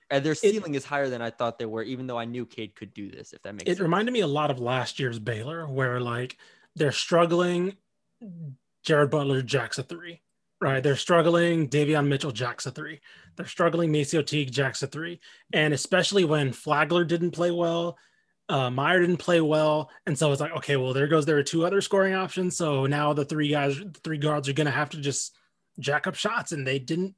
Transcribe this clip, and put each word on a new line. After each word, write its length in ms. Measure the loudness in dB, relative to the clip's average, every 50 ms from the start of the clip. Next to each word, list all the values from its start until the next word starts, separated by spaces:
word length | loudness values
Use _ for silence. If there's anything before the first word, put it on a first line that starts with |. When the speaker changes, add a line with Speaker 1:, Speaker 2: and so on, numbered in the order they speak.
| _ 0
Speaker 1:
And 140 | 0 2 2
their 80 | 2 2
Speaker 2:
It 40 | 2
Speaker 1:
ceiling 380 | 4 4 4 2 0 -4 -4
is 100 | -4 -4
higher 240 | -2 -2 -2 0 -2
than 120 | -2 -4
I 100 | -6 -6
thought 280 | -4 -2 -2 -2 -2 -4
they 60 | -6
were, 180 | -6 -4 -6 -6
even 240 | -6 -6 -8 -6 -6
though 100 | -6 -6
I 60 | -6
knew 200 | -6 -6 -8 -8
Cade 300 | -8 -10 -10 -12 -12 -12
could 180 | -14 -16 -16 -14
do 180 | -14 -14 -14
this, 220 | -14 -16 -18 -18 -20
if 80 | -16 -14
that 100 | -14 -12
makes 100 | -6 -4
Speaker 2:
It 40 | -2 -2
Speaker 1:
sense. 60 | 0
Speaker 2:
reminded 320 | 0 0 2 2 0 0 0
me 80 | 0
a 60 | 0 0
lot 220 | 0 0 0 -2
of 80 | -2 -2
last 400 | -2 -2 -2 -2 -2 -4 -6 -6
year's 200 | -4 -4 -4 -6
Baylor, 480 | -6 -6 -6 -6 -6 -8 -10 -10 -10 -6
where, 320 | -2 -2 0 0 0 -2
like, 380 | -4 -4 -4 -4 -6 -8 -10 _ -20 -20 _ _ _ _ _
they're 180 | 0 0 0 2
struggling, 840 | 0 0 2 4 4 6 6 4 2 2 2 2 0 0 -2 -4 -8 _ _ _ _ _ _ _ _ -18 -16 -14 -14 -14 -14 -14 -16 _ _ _ _ -2
Jared 260 | 2 4 4 4 4
Butler 320 | 2 2 2 2 0 0
jacks 360 | 0 0 -2 -2 -2 -2 -6 -8
a 40 | -8
three, 380 | -8 -12 -14 -14 -16 -18 -18 _ _ _ _ _ _ _ _
right? 200 | -2 0 0 2
They're 140 | 2 2 2
struggling, 720 | 2 2 4 4 6 6 6 4 4 4 4 2 2 0 0
Davion 380 | 2 2 2 2 2 2 4 2
Mitchell 240 | 2 0 0 -4
jacks 340 | -6 -4 -6 -6 -6 -8 -10
a 60 | -10
three. 300 | -10 -10 -10 -12 -12 -14 _ -20 -20 -20 -20 -18 _
They're 100 | -14 -14 -8
struggling, 440 | -2 0 2 2 2 2 2 2
MaCio 340 | 2 2 2 2 0 0 0
Teague 260 | 0 0 -2 -2 -2
jacks 300 | -2 -2 -2 -2 -2 -4
a 60 | -6 -8
three. 320 | -8 -8 -10 -10 -12 -14 _ -20 -20 -20 _ -2
And 220 | 0 2 2 2 2
especially 500 | 0 2 2 4 4 4 4 4 4 4
when 280 | 4 4 2 2 0 -2
Flagler 500 | -4 -2 0 2 2 2 4 2 2 2
didn't 280 | 2 0 0 0 -2
play 200 | -2 0 0 0
well, 460 | 0 0 0 0 0 0 -2 -4 -6 -10 _ _ _ _ _ _ _ _ _ -2
uh, 200 | 0 0 0 0
Meyer 300 | 0 0 2 4 4 4
didn't 160 | 4 4 2 0
play 220 | 2 2 4 4
well. 480 | 4 4 4 4 4 4 2 2 -2 -4 -10 -10 _
And 120 | -4 -2 2
so 140 | 2 2
it's 100 | 2 2
like, 100 | -2 -4 -6 -6
"Okay, 180 | -2 0 0
well, 180 | 0 0 0 0
there 140 | 0 2 4
goes 180 | 4 2 4
their 160 | 4 2 2 2
two 220 | 2 0 0 0
other 140 | 2 2 0
scoring 320 | 0 2 2 2 2 2 0
options." 440 | -2 -2 -4 -4 -4 -2 -2 -2 -2
So 280 | 0 0 2 2 2
now 280 | 2 2 2 2 2 0
the 100 | 0 -2
three 240 | -2 -2 -2 0 0
guys, 280 | 2 2 0 0 -2 -4
the 200 | -6 -12 -16 -12 -8
three 140 | -8 -4 -2
guards 320 | 0 0 0 0 -2 -2
are 40 | -2
gonna 160 | 0 0 0
have 180 | 0 -2 -2 -4
to 60 | -6 -6
just 360 | -4 -4 -4 -4 -6 -8 -10 _ _ _ _ _ _ _ _ -8
jack 260 | -4 -2 -2 0 -2 -4
up 80 | -4
shots, 360 | -2 -2 -2 -2 -2 -4 -4
and 160 | -6 -4 -2 -2
they 100 | -2 -2
didn't 380 | -2 -4 -4 -2 -2 -4 -6